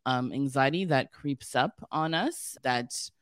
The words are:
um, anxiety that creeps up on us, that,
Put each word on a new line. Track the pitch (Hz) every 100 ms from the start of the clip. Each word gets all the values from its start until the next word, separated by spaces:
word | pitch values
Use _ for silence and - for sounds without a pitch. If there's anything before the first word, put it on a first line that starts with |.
| 127
um, | 127 127
anxiety | 131 139 135 135 165 185
that | 139 -
creeps | - 147 135 - 123
up | 156 - -
on | 156 160
us, | 165 254 - - -
that, | 131 123 123 - - _